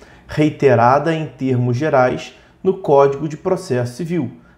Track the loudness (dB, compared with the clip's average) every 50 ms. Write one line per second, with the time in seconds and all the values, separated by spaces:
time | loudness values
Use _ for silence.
0 | -20 -20 -20 -20 _ -6 -2 0 0 0 0 2 2 4 4 6 4 4 4 2
1 | 2 0 -4 -4 -6 -8 -8 -6 -4 -2 -2 0 0 -2 -2 -2 -2 0 2 2
2 | 2 2 0 -4 -10 -14 -20 -20 _ _ _ _ -2 -2 -2 -2 0 2 4 4
3 | 4 4 2 -2 -8 -8 -8 -6 -4 -4 -4 -4 -4 -4 -4 -4 -4 -6 -8 -10
4 | -8 -6 -4 -4 -6 -6 -10 -14 -20 _ _